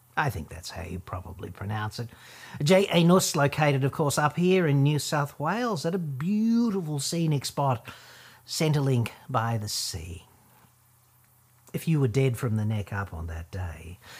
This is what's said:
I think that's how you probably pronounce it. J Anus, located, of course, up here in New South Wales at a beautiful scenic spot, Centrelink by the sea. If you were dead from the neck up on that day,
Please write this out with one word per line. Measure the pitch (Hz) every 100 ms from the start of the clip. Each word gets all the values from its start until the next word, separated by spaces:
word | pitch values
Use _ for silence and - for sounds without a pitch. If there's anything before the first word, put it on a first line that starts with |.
| _ -
I | 147
think | 98 76
that's | 82 -
how | -
you | 85 87
probably | - 92 - 92 98
pronounce | - 101 107 107 -
it. | 117 - - - - -
J | 147 190 202
Anus, | 175 170 185 -
located, | 151 143 151 151 139
of | 135
course, | - 147 156
up | 147 165
here | 180 185 165
in | 139
New | 143 147
South | - 151 143 -
Wales | 151 214 247 175
at | 165 190
a |
beautiful | 156 131 170 208 226 233 233 196 156 143
scenic | - 170 165 143
spot, | - - 139 120 - - - - - - -
Centrelink | - 156 147 139 123 113 - -
by | 127 113 113
the | 107
sea. | - - 92 85 85 - _ _ _ _ _ _ _ _ _ _ _ _ _ -
If | 151 -
you | 156
were | 131
dead | 135 135 117
from | 120
the | 110
neck | 107 107 98
up | 101 98
on | 85 82
that | 82 85
day, | 95 90 76 82 90 - -